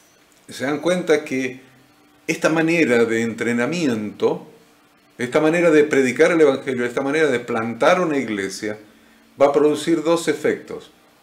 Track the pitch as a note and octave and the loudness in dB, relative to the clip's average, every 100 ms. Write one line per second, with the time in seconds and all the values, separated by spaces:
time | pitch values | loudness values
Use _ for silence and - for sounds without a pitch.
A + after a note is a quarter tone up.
0 | _ _ _ _ - - C3 D3 E3 F#3 | _ _ _ _ -20 -8 -6 -4 -2 -2
1 | E3+ D3+ - C3 B2+ B2+ - _ _ _ | 0 0 0 -6 -6 -10 -20 _ _ _
2 | _ _ - E3 D#3 E3 D#3+ E3+ C3 A#2 | _ _ -8 -2 0 0 0 2 2 4
3 | A2+ A2+ A#2 G#2+ A#2 A#2+ B2 F3 D3 A2 | 2 0 -2 -4 -4 -2 -2 -2 -2 -2
4 | G#2 F#2 A2+ E3+ - - _ _ _ _ | -6 -2 -2 -2 -8 -20 _ _ _ _
5 | _ - A#2+ D#3 D#3 E3+ E3+ D#3 D3 C3+ | _ -10 -2 0 2 2 4 4 4 2
6 | B2+ B2+ E3+ E3 D3 C3 C#3 B2 A#2+ C3 | 0 4 2 6 4 4 -4 -4 -4 -4
7 | C3+ D3+ D3+ A#2+ A#2+ A#2 A#2 A#2 C#3+ F#3 | -4 0 0 0 -4 -4 -4 0 2 2
8 | E3+ C#3+ A2+ G#2 F#2+ - G#2+ G#2 - _ | 0 -2 -4 -4 -6 -6 -10 -10 -14 _
9 | _ _ _ - C#3 D3 D3+ D3 - D#3+ | _ _ _ 0 2 4 2 2 0 0
10 | D3+ E3 D#3+ D3 B2+ F#2+ - D#2+ - _ | 2 0 0 -2 -2 -4 -8 -16 -16 _
11 | _ _ | _ _